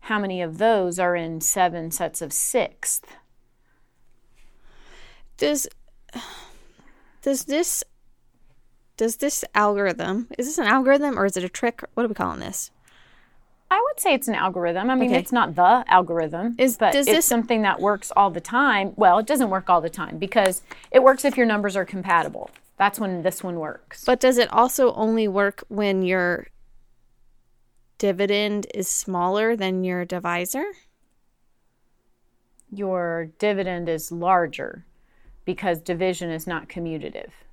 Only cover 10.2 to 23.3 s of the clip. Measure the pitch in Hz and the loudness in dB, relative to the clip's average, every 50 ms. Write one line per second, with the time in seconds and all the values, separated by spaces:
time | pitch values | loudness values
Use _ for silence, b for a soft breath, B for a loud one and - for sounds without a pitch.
10.2 | 240 - - - 247 269 311 - 294 208 214 262 262 254 277 277 285 294 254 - | -6 -8 -6 -6 -6 -4 -2 -2 2 4 4 4 6 4 4 4 4 0 -2 0
11.2 | 196 196 190 190 180 180 _ - - 240 233 - - - _ - 233 226 214 - | 0 0 0 -2 -6 -6 _ -4 -4 -4 -4 -4 -14 -12 _ -4 -4 -4 -2 -4
12.2 | 208 90 80 - - - 190 - - - _ _ b b b b b b b b | -4 -4 -4 -6 -10 -10 -10 -10 -10 -12 _ _ b b b b b b b b
13.2 | b b b b b _ _ _ _ _ 370 403 466 571 587 - - 392 294 262 | b b b b b _ _ _ _ _ 0 2 2 0 -2 0 2 2 2 2
14.2 | 262 - 214 - - 190 180 180 175 170 170 180 196 247 262 254 254 247 247 254 | 0 -2 -2 0 0 -2 -2 0 -2 0 0 0 0 0 2 2 2 2 2 0
15.2 | - - 247 247 214 - 165 175 175 180 220 254 - - - 185 180 165 170 170 | 0 0 0 0 0 0 2 4 6 6 6 6 6 6 6 6 6 4 0 -2
16.2 | 160 156 156 165 190 233 233 233 262 262 240 - 226 196 - 277 285 277 - 311 | -2 -2 -2 -4 -4 -4 0 2 2 2 2 2 2 2 4 4 4 4 4 4
17.2 | 330 - 247 233 226 233 247 220 214 196 180 - 185 202 208 196 - - - - | 4 2 2 0 2 0 0 2 2 0 0 2 2 0 0 0 -4 -2 2 4
18.2 | 202 196 165 175 170 - - 247 285 277 226 202 196 202 - - 214 190 175 202 | 4 4 2 -4 -10 -4 0 2 2 4 2 2 0 -4 0 4 6 6 6 6
19.2 | 220 220 285 269 262 214 190 190 180 - 180 175 156 170 165 - 170 - - 160 | 4 2 2 2 2 2 0 -2 2 2 2 2 2 0 -6 -6 -8 -8 -6 -8
20.2 | 170 190 - 233 202 190 185 - B B B B B B - 254 262 262 269 269 | -8 0 2 4 4 4 2 -2 B B B B B B 4 6 8 8 6 6
21.2 | - 285 - - 247 226 214 208 202 202 185 202 185 170 - 190 180 196 175 170 | 2 0 2 2 2 2 2 0 -2 -2 -2 -2 -4 -4 -6 -10 -2 2 2 2
22.2 | 156 151 147 - - - - - _ _ _ _ 190 208 202 - 220 196 185 175 | 2 0 -6 -10 -14 -16 -18 -20 _ _ _ _ 0 0 2 0 -4 -4 -4 -2
23.2 | 160 185 | -2 -2